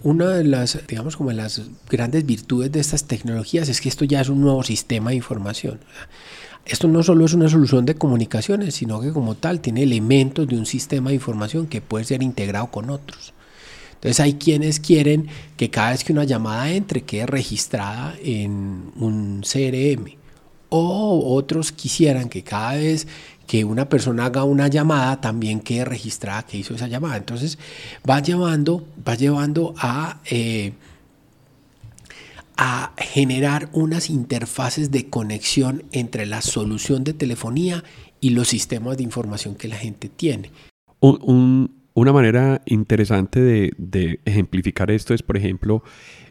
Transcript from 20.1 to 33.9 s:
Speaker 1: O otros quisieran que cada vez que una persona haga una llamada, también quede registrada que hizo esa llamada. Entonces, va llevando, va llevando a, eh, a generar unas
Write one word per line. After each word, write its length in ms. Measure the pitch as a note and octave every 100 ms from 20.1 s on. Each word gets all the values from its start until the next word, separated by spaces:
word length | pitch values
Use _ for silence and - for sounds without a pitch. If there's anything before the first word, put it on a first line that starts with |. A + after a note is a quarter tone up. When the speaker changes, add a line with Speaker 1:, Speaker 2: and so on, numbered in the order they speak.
| - - - - - _
Speaker 1:
O 600 | D#3+ F3 F#3+ G#3+ F3 C3 C3
otros 340 | C#3 D#3+ D#3
quisieran 600 | - - - D#3 C3 A#2+
que 120 | F#2+
cada 340 | - G2+ A2+ C#3+
vez 300 | D#3 D#3 - - - - -
que 160 | A2+
una 280 | G#2 A2 C#3
persona 340 | C#3+ A2 A#2
haga 200 | B2 B2+
una 240 | C#3 C#3+ C#3+
llamada, 520 | C#3+ D3+ D3+ C3 C3+
también 400 | A#2 A2 G#2+ G#2+
quede 240 | - A#2+
registrada 640 | B2 A#2+ A2 - G#2 G2+ -
que 100 | -
hizo 180 | -
esa 140 | A#2 B2
llamada. 300 | B2 D#3+ A#2+
Entonces, 400 | G2+ A#2+ D3 D3+ - - - - -
va 120 | C3+
llevando, 640 | D3 F3 F3 D#3 C#3+ F3 - - -
va 80 |
llevando 600 | A2+ C#3 C#3+ D3 D3+ E3 -
a, 460 | B2+ B2+ D#3+ - -
eh, 420 | A#2+ A2+ A2+ G2+ A2+ - - _ _ _ _ _ _ _ _ - - - - - - - -
a 380 | - - - -
generar 720 | - - C3+ B2+ C#3+ D3 D3+
unas 340 | D#3+ D#3+